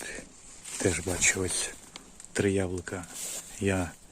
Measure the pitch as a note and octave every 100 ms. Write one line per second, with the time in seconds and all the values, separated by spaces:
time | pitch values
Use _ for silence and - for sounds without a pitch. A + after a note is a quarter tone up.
0 | - - - - - - - - G2+ E2+
1 | E2+ F2 - - F#2 - - - - -
2 | - - - - G2+ G2 F#2 F#2 - F#2+
3 | E2+ - - - - - G2 F#2+ E2+ -
4 | -